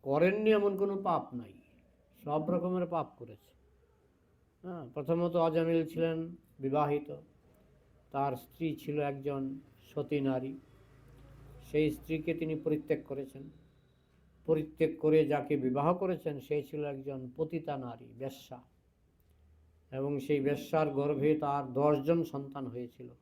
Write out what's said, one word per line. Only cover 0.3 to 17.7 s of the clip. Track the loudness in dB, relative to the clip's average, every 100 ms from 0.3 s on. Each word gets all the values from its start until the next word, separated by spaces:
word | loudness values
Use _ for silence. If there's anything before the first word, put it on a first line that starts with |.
| 4 4
এমন | 4 4 2
কোনো | 0 0
পাপ | 0 0 -2
নাই, | -10 -12 -18 _ _ _ _ _ _
সব | -2 -2 0
রকমের | 0 0 -2 -2
পাপ | -4 -6 -12
করেছে।" | -18 -18 _ _ _ _ _ _ _ _ _ _ _ _
হ্যাঁ, | -12 -10 -8
প্রথমত | -8 0 2 2 4
অজামিল | 4 4 4 2 2
ছিলেন | 0 0 0 -6 -12 _ -6
বিবাহিত, | 0 2 2 0 -2 -14 -16 _ _ _ _ _ _ _ _
তার | -2 -2 -2
স্ত্রী | -10 -4 -4 -4
ছিল | -4 -2
একজন | -2 -2 -4 -2 -4 -6 -14 _ -10
সতী | -6 -2 0
নারী, | 2 0 -2 -10 -16 -20 -20 -20 -20 -20 -20 -20 -20 -20 0
সেই | 4 4
স্ত্রীকে | 0 -4 -2 -2
তিনি | -2 -2
পরিত্যাগ | -2 0 0 0 -2 -2
করেছেন। | -8 -8 -14 -18 -20 -20 _ _ _ _ _ _ _ 0
পরিত্যাগ | 2 0 0 0 2
করে | 4 6 6
যাকে | 2 2 0
বিবাহ | 2 2 2
করেছেন, | 2 0 -2 -4 -6
সে | -4 -4
ছিল | -2 -6
একজন | -6 -6 -8 -8 -10 -6
পতিতা | -4 -4 -4